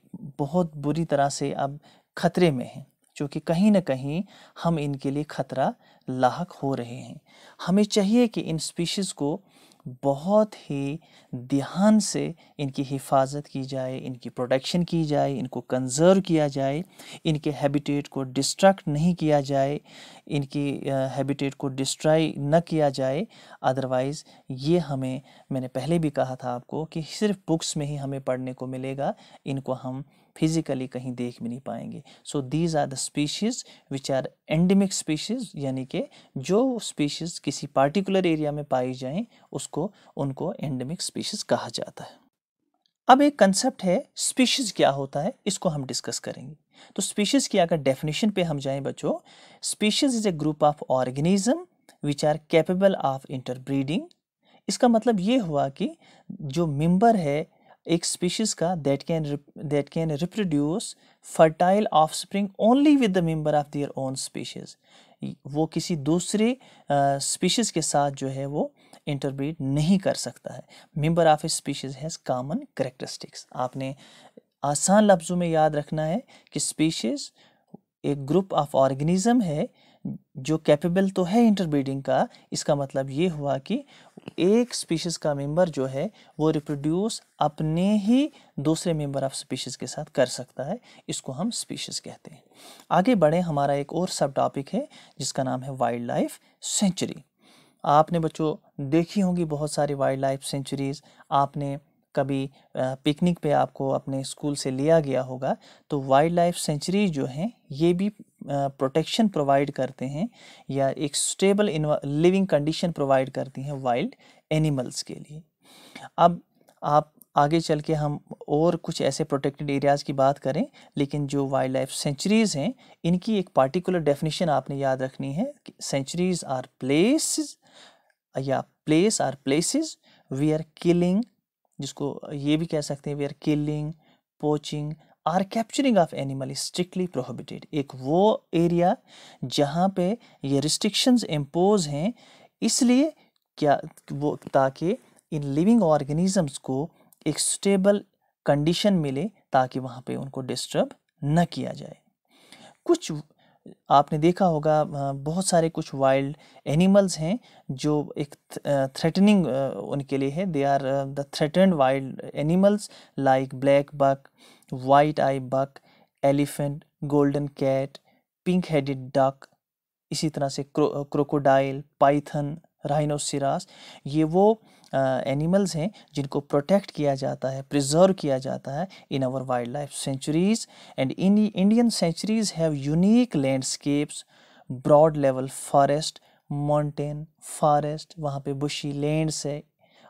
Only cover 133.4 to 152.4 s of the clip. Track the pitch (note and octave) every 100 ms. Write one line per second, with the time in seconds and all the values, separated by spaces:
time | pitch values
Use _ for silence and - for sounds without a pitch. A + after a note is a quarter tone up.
133.4 | - D3 D3 D3+ D3+ D#3+ _ _ _ _
134.4 | D3+ D3 D3 D3+ D3 D#3 _ _ - F3
135.4 | G3 A3+ A3+ - C#4 G#3 D#3+ - C#3 C3+
136.4 | C3 C#3 - - F3+ F#3 F3+ C3+ B2 A#2+
137.4 | - - - D#3 C#3 C3 B2+ E3 G#3 -
138.4 | _ E3+ E3+ E3+ F3 - _ - - -
139.4 | B2+ C3+ C#3+ D#3+ F#3+ F#3+ F3+ A#3 _ _
140.4 | C#3 C#3 D3 - G#3+ - - B3 - D3+
141.4 | C#3 E3+ F#3 G#3 D3+ C#3+ F#3 - - -
142.4 | _ _ A3+ - A#3+ B3 D#4 - _ _
143.4 | _ - D3 C3+ D#3 - - C#3+ D3 -
144.4 | - C#3 C3+ C3+ E3 B3+ _ _ _ D#3+
145.4 | C#3+ C#3 F#3 A#3 F3 D3+ C#3 D3+ F#3+ G3
146.4 | D3 - - C3 D#3 _ _ _ D3+ C#3+
147.4 | - - G3 G3 G3 G#3 - _ _ _
148.4 | - D3 D3+ F3 G#3+ F#3 C#3+ C3+ G3+ -
149.4 | _ C3+ B2+ C3+ B2+ B2 C3 B2+ C3+ C3+
150.4 | B2+ B2 - D3+ C4 - _ _ C#3 D#3+
151.4 | E3+ - B2 - - - _ _ _ _